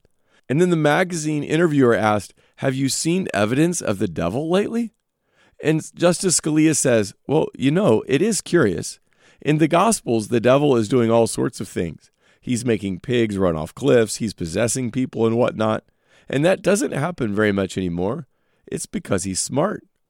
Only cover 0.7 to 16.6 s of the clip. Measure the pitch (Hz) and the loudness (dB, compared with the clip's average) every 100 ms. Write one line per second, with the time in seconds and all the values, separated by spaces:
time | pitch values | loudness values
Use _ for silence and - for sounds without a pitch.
0.7 | 165 151 151 185 175 151 151 139 156 175 | 2 2 2 0 -4 -4 -4 -2 0 2
1.7 | 147 123 104 107 107 - _ _ - 135 | 4 4 4 2 0 -4 _ _ -6 -4
2.7 | 131 135 - 160 180 - - 104 131 165 | -2 -2 -2 -2 -2 -2 -2 0 2 0
3.7 | 170 - 101 107 82 87 113 160 185 214 | 0 -4 -2 -4 -2 -4 -4 -2 0 0
4.7 | 226 226 _ _ _ _ _ _ - 147 | -4 -6 _ _ _ _ _ _ -6 0
5.7 | 156 - - 170 175 185 - 160 151 156 | 0 -2 0 0 2 0 0 0 2 2
6.7 | 151 135 117 101 - - 147 - - 131 | 2 2 2 0 -8 -2 0 0 -2 0
7.7 | 165 202 110 - 135 208 190 - 175 113 | 2 4 2 2 0 0 -2 0 2 2
8.7 | 85 - - _ _ _ _ 139 151 160 | 0 -8 -14 _ _ _ _ -2 2 2
9.7 | 165 214 214 - 113 104 113 117 139 147 | 2 2 0 0 -2 0 0 4 4 4
10.7 | 120 107 127 113 117 113 - 131 - 110 | 2 2 2 4 4 2 0 -4 -6 -8
11.7 | 110 85 - _ _ _ _ - 120 123 | -6 -6 -8 _ _ _ _ -6 -4 0
12.7 | 107 98 90 - 123 113 98 92 80 80 | -2 -2 -8 -2 0 0 2 0 0 -6
13.7 | - 135 123 107 - 110 - 85 92 117 | -4 2 4 2 -2 -6 -6 -6 -2 -2
14.7 | 135 123 127 131 - 113 117 120 - 110 | -2 -4 -4 -6 -2 0 2 -2 0 -2
15.7 | 107 _ _ _ _ - 135 160 190 | -2 _ _ _ _ -6 0 0 0